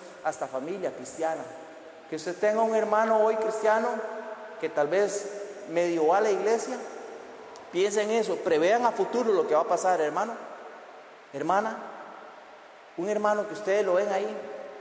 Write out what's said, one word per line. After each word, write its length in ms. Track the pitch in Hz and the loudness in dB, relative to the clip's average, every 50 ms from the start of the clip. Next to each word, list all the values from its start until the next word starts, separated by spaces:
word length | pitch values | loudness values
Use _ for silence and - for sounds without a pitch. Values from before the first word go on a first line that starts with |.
| - - - - | -16 -18 -16 -6
hasta 240 | - 156 - - 147 | -6 -6 -4 -4 -6
familia 460 | 131 131 131 135 165 196 190 175 135 | -4 -4 -4 -4 -4 -4 -4 -4 -4
cristiana. 500 | - - 123 120 - 156 160 160 160 147 - - - - - - - - - - - - - - | -6 -6 -10 -10 -6 -4 -2 -2 -2 -4 -6 -10 -12 -14 -16 -16 -18 -18 -18 -18 -20 -20 -10 -8
Que 80 | 160 | -8
usted 200 | 156 - 180 175 | -6 -6 -6 -2
tenga 260 | - 214 208 214 226 | 0 2 2 4 4
un 140 | 226 220 220 | 2 4 4
hermano 420 | 214 208 208 208 214 226 226 226 220 | 2 2 4 4 4 4 4 4 4
hoy 160 | 214 226 220 | 4 4 4
cristiano 540 | 220 - - - - 214 214 214 226 240 247 220 220 - - - - - - - - - - - - | 2 0 -2 -2 2 4 4 4 4 2 0 -2 -2 -4 -6 -8 -10 -10 -10 -12 -12 -14 -14 -6 -6
que 80 | 160 151 | -4 -2
tal 180 | - 151 147 | 2 2 2
vez 400 | 147 175 196 208 190 202 - - - - - - - - - - 160 | 4 4 2 2 2 0 -2 -4 -6 -8 -10 -10 -10 -12 -12 -10 -2
medio 360 | 165 170 175 175 170 165 151 | 0 0 2 2 2 4 4
va 120 | 160 180 202 | 4 6 6
a 20 | |
la 100 | 220 214 | 4 4
iglesia, 460 | 196 185 196 214 233 220 - 262 247 - - - - - - - - - - - - - - - - - - - | 2 2 2 2 2 2 0 -4 -6 -8 -8 -10 -12 -12 -12 -14 -14 -14 -16 -16 -16 -18 -18 -16 -18 -18 -14 -4
piensa 280 | - 175 196 208 202 214 | 0 0 2 2 2 2
en 100 | 208 214 | 2 2
eso, 260 | 226 233 214 190 170 | 2 2 2 0 -2
prevean 500 | - - 185 160 151 165 190 226 240 247 | -2 2 2 4 6 6 6 4 4 4
a 60 | 226 | 2
futuro 400 | - - 185 - - 247 240 226 | 2 2 0 0 0 2 2 4
lo 140 | 196 170 147 | 4 2 4
que 80 | 139 151 | 4 4
va 60 | 156 | 2
a 80 | 170 - | 4 2
pasar, 320 | 175 170 - 185 180 160 | 0 2 4 2 4 4
hermano, 340 | 151 151 151 180 214 233 233 - - - - - - - - - - - - - - - - - - - | 2 0 0 0 -2 -2 -4 -8 -12 -14 -14 -16 -16 -18 -18 -18 -18 -18 -20 -20 -20 -20 -20 -20 -18 -12
hermana. 440 | - 139 156 165 185 202 202 - 214 - - - - - - - - - - - - - - - - - - - - - - - - | -8 -4 0 2 2 2 2 -2 -4 -8 -10 -12 -14 -14 -16 -16 -16 -16 -18 -18 -18 -20 -20 -20 -20 -20 -20 -20 -20 -20 -20 -12 -8
Un 120 | 170 175 208 | -4 -2 0
hermano 360 | 208 208 214 208 214 208 202 | 0 2 2 2 2 2 0
que 80 | - 156 | -2 -6
ustedes 300 | - - 190 196 214 196 | -4 0 2 2 4 4
lo 100 | 185 175 | 4 4
ven 140 | 190 208 202 | 4 2 2
ahí, 180 | 190 190 208 220 - - - - - - - - - - | 0 0 -2 -2 -4 -8 -10 -10 -10 -12 -12 -12 -14 -16